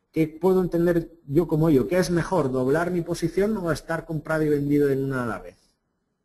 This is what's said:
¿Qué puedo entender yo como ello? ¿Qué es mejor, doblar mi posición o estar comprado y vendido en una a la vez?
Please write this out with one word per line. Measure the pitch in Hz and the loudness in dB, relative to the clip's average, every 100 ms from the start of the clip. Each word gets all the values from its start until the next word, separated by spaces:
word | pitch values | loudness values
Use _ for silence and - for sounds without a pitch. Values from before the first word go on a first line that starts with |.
| _ | _
¿Qué | - 156 | -2 -2
puedo | - 185 185 | 0 2 2
entender | 175 170 170 170 165 - | 2 0 2 0 -2 -10
yo | - 139 156 | -2 0 2
como | 156 160 | 2 4
ello? | 139 - | 4 4
¿Qué | 180 | 0
es | 175 | 0
mejor, | 175 156 185 135 | 0 0 0 0
doblar | 127 127 151 175 | 0 0 0 0
mi | 180 | -2
posición | 165 165 165 185 202 220 | -4 -4 -4 -2 -2 -2
o | 170 | -2
estar | 143 - 165 | -4 -4 -6
comprado | - 156 - 160 | -6 -8 -4 0
y | 156 | 2
vendido | 147 143 147 143 | 0 2 2 2
en | 135 | 0
una | 135 131 | -2 -2
a | 120 | -4
la | 98 | -6
vez? | 87 - _ _ _ _ _ _ | -10 -20 _ _ _ _ _ _